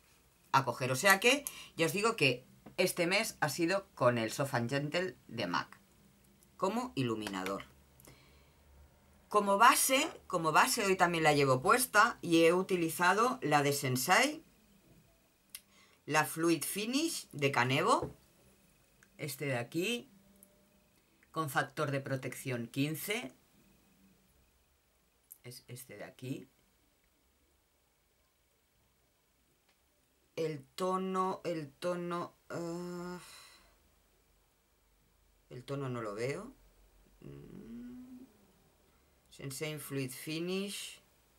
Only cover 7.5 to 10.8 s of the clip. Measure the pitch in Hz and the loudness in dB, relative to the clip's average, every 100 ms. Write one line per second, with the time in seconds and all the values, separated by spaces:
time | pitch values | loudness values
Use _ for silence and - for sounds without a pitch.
7.5 | 98 - - _ _ - - - - _ | -6 -10 -20 _ _ -20 -20 -20 -20 _
8.5 | _ _ - - _ _ _ _ 208 202 | _ _ -20 -20 _ _ _ _ 0 4
9.5 | 196 240 277 - 269 320 - - 175 165 | 6 8 8 4 2 2 -4 -6 -2 4
10.5 | 156 262 254 | 4 4 2